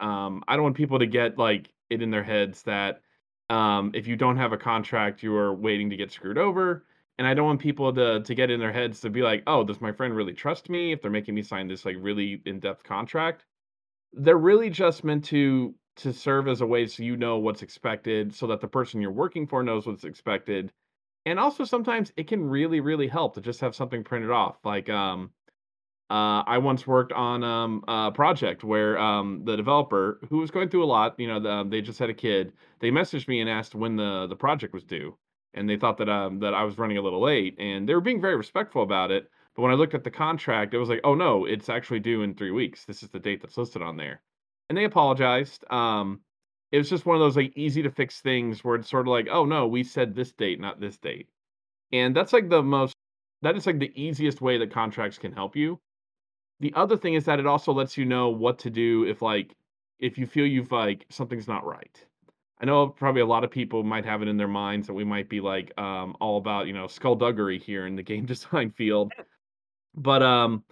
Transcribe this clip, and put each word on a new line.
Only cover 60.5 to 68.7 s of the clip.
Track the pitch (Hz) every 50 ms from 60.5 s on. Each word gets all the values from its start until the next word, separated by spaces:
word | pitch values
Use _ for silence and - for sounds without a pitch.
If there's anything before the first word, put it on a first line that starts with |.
| 135 127 120 123
like, | 127 117 107 101 98 - - -
something's | - - 123 120 123 113 104 120
not | 107 - -
right. | - - - - - _ - - _ _ _ _ _ _ _ _ _ _ -
I | -
know | 139 147 143 143
probably | 139 - - 139 135 131 123
a | 117
lot | 113 117 113
of | 123 123
people | - 131 117 104 113 113
might | 107 107 110 110 104
have | 110 107 104
it | 107 107
in | 104
their | 104 104
minds | 101 101 101 101 101 104 104 101
that | 107 98
we | 98
might | 104 104 104 101 98 -
be, | 107 104
like, | 98 98 95 95 90 - - 104
um, | 101 98 95 92 92 92 - -
all | 113 107 104 101
about, | 95 110 101 101 92 92
you |
know, | 98 95 92
skullduggery | 92 - - - 127 120 107 123 120 117 107 101 98 92 92
here | - - 101 95 92
in | 92 95
the | 95
<laughs> | 92 107
game | 107 107 131
design | 123 123 - - - 170 151 117 107